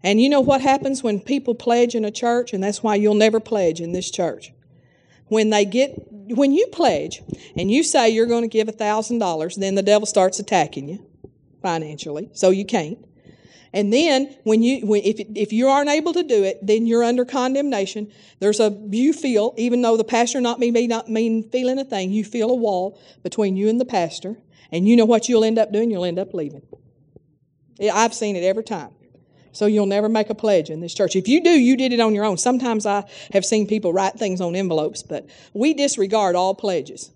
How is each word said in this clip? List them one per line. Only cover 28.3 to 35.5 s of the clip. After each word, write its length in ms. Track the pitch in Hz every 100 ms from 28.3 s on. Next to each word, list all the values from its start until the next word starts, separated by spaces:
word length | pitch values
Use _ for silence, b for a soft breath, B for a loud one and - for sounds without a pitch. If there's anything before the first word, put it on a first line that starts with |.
| 196
it 80 |
every 200 | 180 208
time. 280 | 220 202 135 _ _ _ _ b b
So 120 | - 208
you'll 220 | 214 202
never 220 | 196 214
make 200 | 220 214
a 60 | 214
pledge 340 | 214 190 156
in 100 | 160
this 140 | 170
church. 220 | - 190 190
If 120 | 185
you 160 | 294
do, 60 | 339
you 260 | 330 247 262
did 180 | 262
it 60 | 240
on 140 | 226
your 120 | 208 214
own. 120 | 180
Sometimes 480 | 247 254 247 220 208
I 220 | 202 196 B B
have 120 | 196 190
seen 220 | 220 202
people 240 | 214 190
write 220 | 175 190
things 260 | - 214 185
on 160 | 180 175
envelopes, 480 | 190 156 151 -
but 240 | - 151 - B B